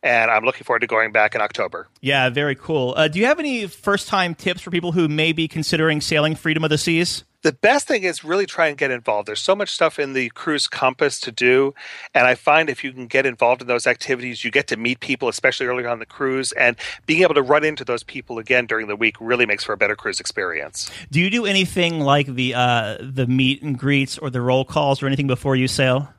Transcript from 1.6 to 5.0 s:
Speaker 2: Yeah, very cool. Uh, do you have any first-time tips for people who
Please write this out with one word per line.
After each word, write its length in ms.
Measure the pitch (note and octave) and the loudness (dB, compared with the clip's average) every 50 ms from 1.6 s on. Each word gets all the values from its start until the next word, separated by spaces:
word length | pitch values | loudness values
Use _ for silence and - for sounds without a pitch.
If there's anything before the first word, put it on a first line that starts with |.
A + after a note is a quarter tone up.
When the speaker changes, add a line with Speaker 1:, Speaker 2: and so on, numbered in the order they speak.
| G#2 F2+ - E2+ F#2+ _ _ _ | -6 -4 -6 -12 -14 _ _ _
Speaker 2:
Yeah, 280 | - C3 C#3 C#3 C3 B2+ | -4 0 0 2 2 2
very 280 | A#2+ C#3+ D3 D3 C#3 | 0 0 -2 -2 -4
cool. 380 | C3 - - D#3+ D3 B2+ B2 C3 | -6 -6 -4 -2 0 0 0 0
Uh, 100 | - D#3 D#3 | 2 0 2
do 120 | D3+ F#3 | 2 2
you 60 | G#3+ | 4
have 120 | B3+ D4+ F4 | 4 4 2
any 300 | D4+ D4 C4 A#3 G#3 F3+ | 2 -4 -4 -4 -4 -8
first-time 680 | - - - G3+ G3+ F#3+ - - - G3 F3+ F3 E3 | -10 -6 0 0 0 0 0 -2 0 0 0 0 -2
tips 260 | _ - F#3+ F3+ F3+ | _ -4 -4 -4 -4
for 100 | - F3+ | -6 -4
people 220 | E3+ F3 E3+ F3 | -4 -4 -2 0
who 140 | D#3 F3+ | 0 2